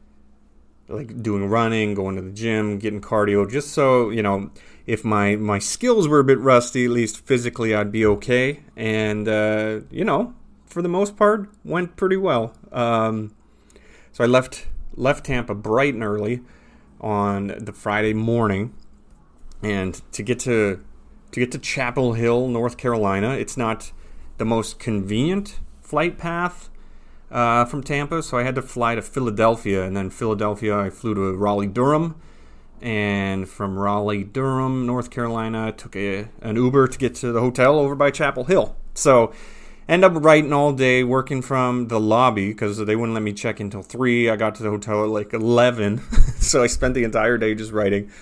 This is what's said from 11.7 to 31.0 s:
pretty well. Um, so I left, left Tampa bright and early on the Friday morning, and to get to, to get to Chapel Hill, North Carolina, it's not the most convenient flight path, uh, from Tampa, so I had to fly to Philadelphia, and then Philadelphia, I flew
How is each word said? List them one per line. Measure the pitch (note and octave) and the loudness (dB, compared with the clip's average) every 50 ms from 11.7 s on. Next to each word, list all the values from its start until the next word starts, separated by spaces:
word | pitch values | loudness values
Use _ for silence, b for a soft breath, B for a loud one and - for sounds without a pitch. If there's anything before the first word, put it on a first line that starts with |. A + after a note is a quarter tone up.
| D3+ F3 F3+ F3 - | -4 -4 -4 -6 -4
pretty | - F#3+ F#3+ F#3+ | -4 0 0 0
well. | F#3+ G3 F#3 C#3 A#2+ A2+ A2+ - - - - - | 0 0 0 0 0 0 -4 -8 -16 -20 -12 -4
Um, | B2 A#2+ A#2 A#2 A2+ A2 A2 A2 A2 G#2+ G#2+ - _ _ b b b b b b b b b b b b b | -2 -2 0 2 0 0 0 -2 -4 -8 -10 -12 _ _ b b b b b b b b b b b b b
so | - - A#2+ | -4 0 2
I | |
left, | A#2+ B2 C3 B2+ - - - - - - - - - - | 4 4 4 2 0 -8 -10 -8 -6 -6 -6 -8 -10 -8
left | - A#2+ C3 C#3+ - - | -2 0 0 0 0 -2
Tampa | - C3 B2 A2+ - G#2 | -4 -4 -4 -2 -4 -6
bright | G2+ A2 A2 A2 B2 C#3 D3 C3 | -6 -2 0 2 2 2 2 0
and | A2 A2+ | -2 -4
early | G#2 G#2 G#2 G#2 A2+ A#2+ B2 B2 b b b b b b b b b b - | -4 -4 -2 -2 -4 -4 -6 -8 b b b b b b b b b b -10
on | - G#2+ G#2 G2+ G2+ G2+ G2+ G2 G2 G2 - - | -6 -4 -2 0 0 0 -2 -2 -4 -6 -8 -8
the | A2+ G#2+ G2+ | -10 -12 -14
Friday | - - G#2+ G#2 G#2+ G#2+ A2 G#2+ | -8 -4 -2 -2 0 0 0 0
morning, | A2 A2 A2+ A#2 A#2 A2+ G#2 G2 F#2+ G#2 B2 - - - - - - - - - - _ _ - - - - - - - | 0 0 0 0 2 2 2 0 0 -2 -6 -8 -14 -20 -20 -20 -20 -20 -20 -20 -20 _ _ -20 -20 -18 -18 -14 -8 -6
and | G#2+ G#2 G2 F#2 F#2 E2+ - - - | -4 -4 -2 -4 -6 -6 -10 -16 -16
to | - - G2+ | -12 -10 -4
get | A2 A#2+ - | -4 -4 -4
to, | - C3 A#2+ A2 G#2+ G2+ F#2+ G2+ - - - - - - - - - - | -2 0 0 2 2 0 -2 -4 -10 -18 -20 -20 -20 -20 -20 -20 -20 -12
to | - B2 | -4 -2
get | B2 B2 - | -2 -2 -2
to | C#3 | -8
Chapel | - - - C#3+ B2+ A#2+ A#2+ C#3 B2+ A#2+ A2+ | -8 -6 -4 -4 -4 -2 -2 0 0 0 0
Hill, | A2+ A#2 A#2 A#2 A#2+ B2+ C3 | 2 2 2 2 2 2 0
North | A#2+ A#2 A#2+ B2 - | 0 0 -2 -2 -4
Carolina, | - - B2+ A#2 A2+ G#2 G2 G2 F#2+ G2+ A#2+ C3+ | -2 -2 -2 0 2 2 2 2 2 0 0 -2
it's | A#2 - - - | -4 -6 -6 -4
not | C3+ A#2+ A2 A2+ A2+ - - b b b b b b b b b - | -4 -2 -2 -2 -4 -8 -14 b b b b b b b b b -4
the | A#2 | 0
most | A2 A#2 A2+ G#2+ - - - | 0 0 0 0 -4 -8 -8
convenient | - A#2+ A2 G2+ F#2+ G2 G#2 A2+ C3+ E3 F#3+ G3+ G3+ - - - - - - - | -6 -4 -2 -2 -2 -2 -2 0 0 0 0 -2 -4 -6 -8 -8 -8 -8 -12 -20
flight | - - - D3 D#3+ F3 E3+ - | -14 -4 -2 -2 -2 -2 -4 -6
path, | - E3+ E3+ E3+ F3 F3 - - - - b b b b b b b b b b b b | -8 -6 -4 -4 -4 -4 -6 -8 -16 -18 b b b b b b b b b b b b
uh, | - B2 A#2+ A#2 A#2 A#2+ A#2+ | -2 0 2 2 4 2 2
from | A#2+ - C#3+ B2+ | 0 -2 -8 -6
Tampa, | - D3+ C#3+ D3 C#3+ E3 E3 D3+ | -4 -4 -4 -4 -4 -4 -6 -6
so | - - B2 | -4 -2 -2
I | A#2+ | -2
had | C3 B2+ | 0 -2
to | C3+ - | -4 -6
fly | - - B2 A#2 A#2 A#2 | -6 -4 -2 0 0 0
to | A2+ G2+ | -2 -6
Philadelphia, | - - C#3 C3 A#2 G#2 G#2 A2 A2+ A#2 A2+ - G#2 G2 F#2+ F#2 | -6 -6 -4 -2 -2 0 4 4 4 4 2 0 -2 -2 0 -2
and | F#2+ F#2+ | -2 -4
then | G2+ F#2+ F#2+ | -4 -4 -6
Philadelphia, | - - A#2+ A2 G#2+ G2+ G#2+ G#2 G#2 G2+ A2+ G#2+ G#2 | -6 -6 -4 -2 -2 -2 -2 -2 -2 -2 -2 -2 0
I | G#2 G2+ G2 | 0 -2 -4
flew | F#2 - | -6 -8